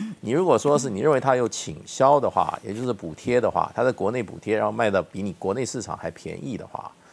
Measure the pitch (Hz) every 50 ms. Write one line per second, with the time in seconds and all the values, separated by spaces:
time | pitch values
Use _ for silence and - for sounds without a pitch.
0 | 208 220 202 - - 104 123 165 185 175 131 110 - 143 147 143 131 131 101 95
1 | 120 156 147 131 123 135 131 127 120 107 - - - - 80 80 - - - -
2 | 131 135 147 143 120 95 - 95 80 - - - - 107 101 113 127 123 117 95
3 | - 82 78 - - - 120 123 113 95 80 87 80 78 - 110 120 127 120 -
4 | 95 101 120 127 110 87 - - - 104 110 107 107 104 107 117 117 107 98 95
5 | 85 - - - 101 101 82 - - 95 101 127 127 - - 127 101 - 78 -
6 | - 85 85 - - 82 85 92 - 139 113 87 - - - - - - - _
7 | _ -